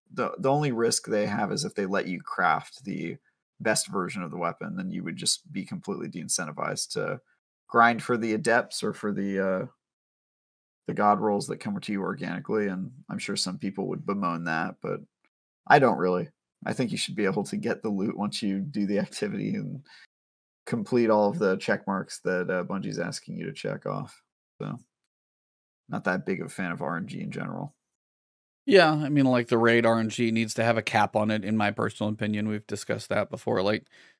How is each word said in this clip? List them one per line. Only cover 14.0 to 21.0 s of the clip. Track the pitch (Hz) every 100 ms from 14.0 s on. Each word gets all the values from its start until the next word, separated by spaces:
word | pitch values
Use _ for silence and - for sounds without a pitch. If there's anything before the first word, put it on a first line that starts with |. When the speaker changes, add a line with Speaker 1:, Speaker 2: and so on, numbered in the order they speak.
| 98
Speaker 1:
bemoan | 101 90 82 85
that, | 80 92 -
but | - 95 - _ _ _ _ _ -
I | 143
don't | 123 76
really. | 90 90 - _ _ _ -
I |
think | 110 120
you | -
should | - 92
be | 98
able | 98 98
to | 104
get | 117 -
the | 110
loot | 98 107 -
once | 104 -
you | 101 98
do | 117 110 101
the | 101
activity | 185 - 104 101 104 101
and | 98 113 - - - _ _ _ _ _ -
complete | 117 101 123